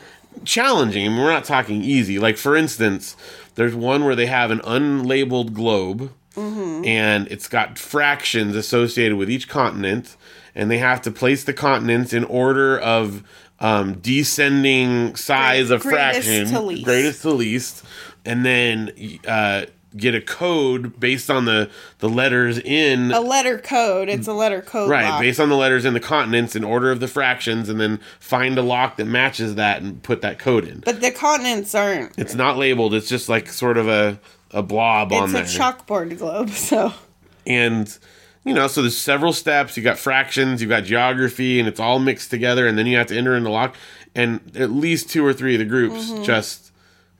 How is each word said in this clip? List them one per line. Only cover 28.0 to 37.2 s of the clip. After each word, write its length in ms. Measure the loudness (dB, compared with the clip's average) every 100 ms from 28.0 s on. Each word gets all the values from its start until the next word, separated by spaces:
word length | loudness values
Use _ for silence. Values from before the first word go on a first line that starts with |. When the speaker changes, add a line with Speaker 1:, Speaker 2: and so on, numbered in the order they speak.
| -8 -20
Speaker 1:
find 380 | -4 0 0 0
a 40 |
lock 340 | 0 2 0 -2
that 80 | -2
matches 500 | 0 0 -2 -4 0
that 260 | 0 0
and 200 | -6 -10
put 180 | -4 -4
that 160 | -4 -4
code 260 | 0 0 0
in. 160 | -4 -6
Speaker 2:
But 160 | -2
the 100 | -2
continents 640 | 0 0 0 0 -4 -2 -2
aren't. 380 | 0 -2 -6 -8
Speaker 1:
It's 180 | -6 0
not 220 | 0 2
labeled. 360 | 2 2 2
It's 160 | 0 -2
just, 180 | -4 0
like, 240 | -2 -2
sort 260 | -4 0 2
of 80 | 2
a, 300 | 2 2 -2 -12 _ _
a 100 | -6
blob 480 | -4 0 2 2 2
on 120 | 2
Speaker 2:
It's 100 | 2
Speaker 1:
there. 100 | -2
Speaker 2:
a 300 | -2 -2 -2
chalkboard 440 | -2 -4 -4 -4 -8
globe, 300 | -6 -4 -4
<laughs> 20 |
so. 420 | -6 -2 0 0 -4 -16 _